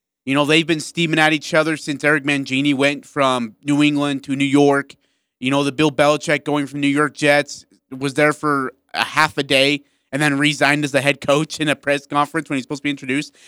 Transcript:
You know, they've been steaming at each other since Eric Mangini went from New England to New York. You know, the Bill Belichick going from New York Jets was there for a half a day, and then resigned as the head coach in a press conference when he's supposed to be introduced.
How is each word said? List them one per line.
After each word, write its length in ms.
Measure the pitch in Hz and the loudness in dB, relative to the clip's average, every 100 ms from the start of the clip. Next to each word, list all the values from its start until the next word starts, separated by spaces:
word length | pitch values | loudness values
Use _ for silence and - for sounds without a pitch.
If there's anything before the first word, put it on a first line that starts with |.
| _ _ | _ _
You 100 | 131 | -2
know, 100 | 143 | 0
they've 220 | 147 160 160 | 4 2 2
been 140 | 160 | -4
steaming 380 | - - 165 160 | -4 -2 0 2
at 140 | 156 | 2
each 200 | 156 - | 2 0
other 240 | 160 156 151 | 0 0 -4
since 260 | - 139 | -6 -2
Eric 200 | 147 151 | 0 0
Mangini 500 | 139 143 127 131 143 | 0 -4 -2 -2 0
went 300 | 135 139 143 | 2 0 -2
from 520 | - 147 135 127 117 - | -8 -2 0 0 -4 -8
New 200 | 143 143 | -2 2
England 420 | 147 147 143 139 | 2 2 -2 -4
to 120 | 143 135 | -6 -2
New 80 | |
York. 500 | 139 143 143 139 139 - _ _ _ _ | 2 4 4 4 -2 -18 _ _ _ _
You 100 | 127 | -2
know, 140 | 143 | 0
the 80 | 143 | -2
Bill 180 | 127 156 | 0 0
Belichick 540 | 135 147 151 170 143 | 2 2 2 0 -2
going 220 | 151 147 139 | -2 -4 -4
from 140 | 143 | -2
New 80 | 143 | 0
York 260 | 143 147 | 0 -2
Jets 520 | - 147 147 135 - - _ _ | 0 2 2 0 -10 -20 _ _
was 240 | 131 139 | -8 -4
there 180 | 143 151 | 2 0
for 400 | - 151 139 131 - _ | 2 -2 -2 -4 -10 _
a 80 | 80 | -4
half 320 | 117 147 156 - | -2 0 0 0
a 40 | |
day, 400 | 139 135 135 143 _ _ _ | 0 2 2 0 _ _ _
and 80 | 135 | -2
then 160 | 151 139 | 0 2
resigned 460 | 147 143 143 147 | 0 2 2 2
as 80 | 143 | 0
the 80 | 135 | 0
head 200 | 143 139 | 0 -4
coach 380 | - 143 160 - | 0 0 0 -4
in 100 | 147 | -4
a 60 | |
press 320 | 135 143 143 - | -4 -2 -4 -2
conference 420 | 147 147 165 143 | -2 -2 -4 -6
when 100 | 139 | -8
he's 60 | |
supposed 180 | 120 143 | -6 -8
to 20 | |
be 60 | 147 | -6
introduced. 440 | 143 131 139 147 _ | -8 -4 -4 -6 _